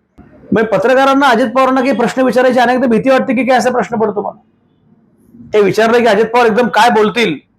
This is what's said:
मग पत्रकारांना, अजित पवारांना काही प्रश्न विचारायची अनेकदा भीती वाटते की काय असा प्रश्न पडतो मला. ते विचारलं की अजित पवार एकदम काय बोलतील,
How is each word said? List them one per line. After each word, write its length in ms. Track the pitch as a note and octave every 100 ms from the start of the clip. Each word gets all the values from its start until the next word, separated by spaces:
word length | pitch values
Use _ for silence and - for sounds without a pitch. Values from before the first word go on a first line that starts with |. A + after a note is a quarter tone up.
| _ - - - - G#3
मग 80 |
पत्रकारांना, 640 | A3 - B3 C4 C4+ C4+ C#4
अजित 200 | A3 B3
पवारांना 340 | B3+ B3+ C4
काही 140 | B3+ A3
प्रश्न 260 | A3+ B3+
विचारायची 380 | B3+ B3 B3+ B3
अनेकदा 280 | A#3+ B3+ B3+
भीती 220 | A3 C4
वाटते 260 | C4 C4 A#3+
की 120 | A#3+
काय 100 | B3+
असा 120 | A#3
प्रश्न 280 | B3 G#3 A#3
पडतो 240 | A3 G3+
मला. 200 | G3 - _ _ _ _ _ _ _ _ _ - -
ते 80 | G#3+
विचारलं 380 | G3 - A3 B3
की 60 | A#3
अजित 200 | G3+ A3
पवार 200 | A#3+ A#3
एकदम 220 | G#3 A#3+
काय 220 | B3 A#3+
बोलतील, 480 | G#3+ G#3+ G#3+ G#3 C#3+ -